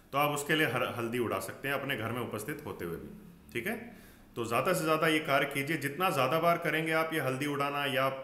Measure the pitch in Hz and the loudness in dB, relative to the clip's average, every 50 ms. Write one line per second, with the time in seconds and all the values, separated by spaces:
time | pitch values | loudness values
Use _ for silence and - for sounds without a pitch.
0 | - - - 139 147 147 147 143 - - 160 156 156 135 - 123 120 98 107 120 | -10 -2 0 2 2 2 2 0 0 2 2 4 4 2 2 0 0 -2 -2 -2
1 | 117 113 117 123 117 101 101 95 - - - - - 135 143 135 139 139 139 110 | -2 -2 0 0 0 0 0 -2 -2 -6 -8 -6 -4 -2 -2 -2 -2 -2 -4 -2
2 | 110 110 120 127 117 - - 104 - - 151 - - 104 90 - 92 85 82 73 | -2 -2 -2 -4 -4 -4 -6 -6 -6 -6 -8 -6 -8 -8 -6 -6 -6 -6 -6 -8
3 | 76 71 - - - - - - - - - 120 - 202 233 220 - - - - | -10 -12 -14 -16 -18 -20 -20 -20 -14 -8 -6 -4 -4 -4 -4 -6 -8 -12 -16 -18
4 | - - - - - - - 120 117 107 117 127 131 190 180 165 156 160 156 156 | -20 -20 -20 -20 -20 -10 -6 -6 -2 0 2 2 2 2 2 2 2 2 2 4
5 | 165 160 156 156 156 151 139 139 147 143 - 143 139 143 165 147 135 139 139 - | 4 4 4 2 2 4 4 4 2 2 0 -2 -2 -2 -2 -2 -2 -4 -2 0
6 | 185 190 156 139 127 131 160 165 165 170 170 165 170 156 147 160 160 160 160 160 | 0 2 4 4 4 4 4 4 4 4 4 2 2 0 0 0 0 2 2 2
7 | 160 160 160 156 135 131 131 127 147 147 143 139 143 143 143 143 143 135 131 131 | 2 0 0 0 0 0 0 0 -2 -2 0 0 0 0 0 -2 0 0 2 2
8 | 135 135 135 - | 2 2 0 -2